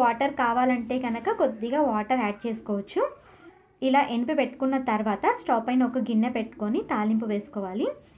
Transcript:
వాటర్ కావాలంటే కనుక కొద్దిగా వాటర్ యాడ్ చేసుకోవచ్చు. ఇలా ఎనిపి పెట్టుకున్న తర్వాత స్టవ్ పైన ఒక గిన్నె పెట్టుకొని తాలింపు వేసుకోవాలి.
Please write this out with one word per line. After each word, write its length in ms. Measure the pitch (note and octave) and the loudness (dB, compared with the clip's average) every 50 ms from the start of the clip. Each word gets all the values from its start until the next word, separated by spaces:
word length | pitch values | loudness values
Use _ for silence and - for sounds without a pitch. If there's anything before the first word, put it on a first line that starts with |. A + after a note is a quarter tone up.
| B3 | 4
వాటర్ 300 | A#3 A3+ A3+ C4+ C#4 C#4 - | 4 4 2 0 0 0 0
కావాలంటే 560 | B3 A#3 A#3 B3 B3+ B3+ B3+ A#3+ A3+ A3+ B3 B3+ B3+ | 0 2 2 2 2 2 2 0 -2 -2 -4 -2 -2
కనుక 320 | A#3 A3+ A#3 A#3 G4 A4 A4 E4 | -2 -4 -2 -2 -2 0 2 0
కొద్దిగా 380 | B3+ A3+ G#3+ A3 A#3 C4 D4+ D4+ C4 | 0 0 -2 -4 -2 0 2 2 2
వాటర్ 340 | A3 G#3+ G#3 - C4 B3+ A3 | 2 0 0 0 0 2 0
యాడ్ 160 | G#3 G#3 G#3 - | 0 -2 -4 -4
చేసుకోవచ్చు. 560 | A#3 A3 A3+ - - G#3 G3+ G3 - - F4+ C5 D5 - - - - - - - - - - _ _ _ - C4 C4 | -6 -6 -6 -4 -4 -4 -4 -4 -4 -2 0 0 -2 -2 -8 -20 -20 -20 -20 -20 -20 -20 -20 _ _ _ -2 0 2
ఇలా 140 | C4 C#4+ C#4 - A#3+ | 4 4 2 2 0
ఎనిపి 200 | A#3 A#3+ A#3+ D#4 C#4+ | -2 -2 0 0 0
పెట్టుకున్న 360 | B3 A3 - - C4+ C4 C4+ C4 B3+ B3 | 0 -2 -2 -2 -2 0 0 0 0 0
తర్వాత 440 | G#3+ G#3+ G#3+ A3 G3+ F#3+ - F#4+ A#4+ - - | 0 0 0 0 0 0 0 0 0 0 0
స్టవ్ 200 | - B3+ A3+ A3+ B3+ | 0 0 0 0 2
పైన 140 | B3 B3+ B3+ - | 2 2 2 2
ఒక 140 | - C4 G#3+ A#3+ | 0 -2 -2 0
గిన్నె 240 | A3+ G#3+ A3+ B3 B3+ A#3+ | 2 2 2 2 0 -4
పెట్టుకొని 420 | A3 A3+ - - G#3+ G#3 A#3 F4+ A4 - D4+ | -4 -6 -6 -6 -4 -2 -2 -2 -2 -2 -2
తాలింపు 340 | A3 G#3+ G#3+ A3 A3 A3+ G#3+ G#3 | 0 0 2 0 0 0 0 -2
వేసుకోవాలి. 520 | G#3 G#3 - - G#3 G3 F#3 F#3 A3 E4+ C5 D5 - - - - | -4 -4 -6 -8 -8 -6 -6 -4 -2 -2 -4 -4 -8 -14 -20 -18